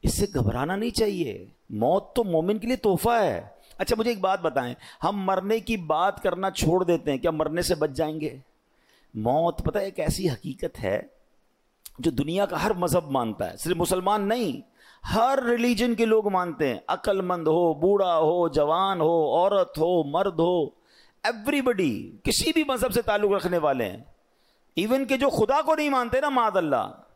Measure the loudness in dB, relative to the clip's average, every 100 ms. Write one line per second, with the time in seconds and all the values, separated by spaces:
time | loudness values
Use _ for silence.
0 | -2 -2 -2 0 -2 -2 -4 -2 -4 -2
1 | -2 0 -6 -6 -14 _ _ -2 0 0
2 | -2 -4 0 0 0 -2 -2 -2 0 2
3 | 2 2 2 -2 -8 -20 -20 -10 -4 0
4 | 0 0 0 0 0 -2 -4 -8 -16 -4
5 | -4 -2 0 0 0 -2 -2 -6 -2 0
6 | 0 0 -2 -2 -4 0 2 2 2 0
7 | 0 -2 -2 0 -2 -2 -2 0 -2 -2
8 | -4 -4 -8 -10 -20 _ _ _ _ _
9 | _ -6 0 2 0 -2 -4 -4 -6 -4
10 | -4 -2 -2 -2 -8 -8 -8 -6 -2 -2
11 | -4 _ _ _ _ _ _ _ -20 -4
12 | -2 -2 -4 -2 -2 -2 -2 0 0 0
13 | 0 -2 -2 -4 -6 -6 -4 -2 0 0
14 | 0 0 0 -2 -2 -6 -12 _ -20 -16
15 | -4 2 2 2 2 2 2 2 0 2
16 | 4 4 4 0 -2 0 -2 -2 -4 -4
17 | 0 -2 0 -2 2 2 2 2 2 4
18 | 4 4 4 2 2 2 2 2 2 2
19 | 2 2 2 2 4 2 0 0 2 2
20 | 0 0 -2 0 2 2 -2 _ _ _
21 | _ _ -6 -4 -2 0 0 0 0 -2
22 | -10 -10 -4 -2 0 0 0 -2 0 -2
23 | 0 0 2 0 0 0 0 0 -2 -6
24 | -18 _ _ _ _ _ _ -4 0 0
25 | 0 0 2 2 2 2 2 0 2 0
26 | 0 -2 0 2 2 0 0 0 -2 -8
27 | -20